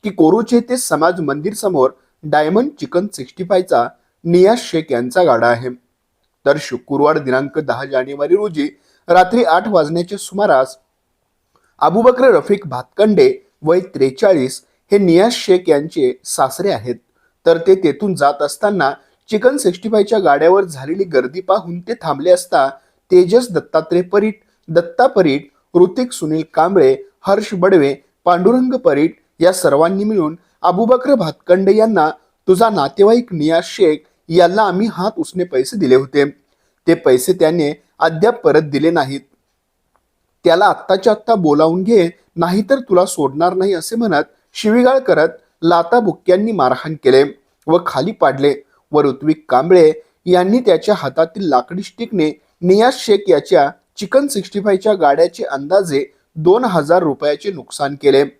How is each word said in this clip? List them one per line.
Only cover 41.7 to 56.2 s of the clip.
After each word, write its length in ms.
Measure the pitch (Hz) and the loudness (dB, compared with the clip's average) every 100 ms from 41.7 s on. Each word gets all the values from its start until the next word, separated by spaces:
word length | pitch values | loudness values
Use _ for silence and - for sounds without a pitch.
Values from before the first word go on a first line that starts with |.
| 175 | 0
घे, 260 | 190 233 170 - _ - | 0 2 0 -6 _ -6
नाहीतर 440 | 175 190 202 269 | -2 -2 0 -2
तुला 260 | 254 180 185 | 0 0 0
सोडणार 480 | - 139 139 175 | -2 -4 -2 -2
नाही," 200 | 185 190 | 0 -2
असे 220 | 180 165 226 | -4 -6 -4
म्हणत 340 | 233 151 151 _ _ - | -2 -2 -4 _ _ -6
शिवीगाळ 420 | 214 233 247 269 | 0 2 2 2
करत 300 | 254 160 160 - _ _ | 0 2 0 -2 _ _
लाताबुक्क्यांनी 880 | 165 175 170 240 208 147 - 185 220 | 0 0 2 0 0 -4 0 0 0
मारहाण 420 | 202 131 127 156 156 | 0 0 -2 -6 -4
केले 200 | 131 127 143 - _ _ - | 2 4 2 -4 _ _ -2
व 120 | 170 175 | -2 0
खाली 260 | 135 165 | -4 -6
पाडले 420 | 220 151 139 143 139 _ _ _ | -2 -2 2 -2 -2 _ _ _
व 100 | 151 | 0
ऋत्विक 420 | 143 131 151 156 _ | 0 -2 -4 -4 _
कांबळे 440 | 127 160 185 156 156 _ _ 180 | -2 4 4 4 2 _ _ 0
यांनी 320 | 180 180 240 | 0 2 0
त्याच्या 340 | 240 165 185 196 | 2 0 0 -2
हातातील 500 | 139 131 165 202 185 | -4 -2 -4 -4 -2
लाकडी 340 | 135 - 175 | -2 -2 -12
स्टिकने 480 | - - 233 202 151 147 _ _ | -12 -12 -8 -2 -4 -4 _ _
नियाज 320 | 175 196 240 247 | 0 4 2 0
शेख 320 | - 202 202 | 0 0 2
याच्या 420 | 151 143 170 143 - _ - | 0 2 2 2 -4 _ -14
चिकन 300 | 190 262 277 | -2 0 0
सिक्स्टी 340 | 220 185 202 | -6 -6 -6
फायच्या 320 | 202 196 196 | -2 -2 -2
गाड्याचे 500 | 202 151 143 170 - | 0 0 2 0 -2
अंदाजे 600 | - 139 143 190 180 143 135 _ | -10 -8 -2 -2 0 -4 -4 _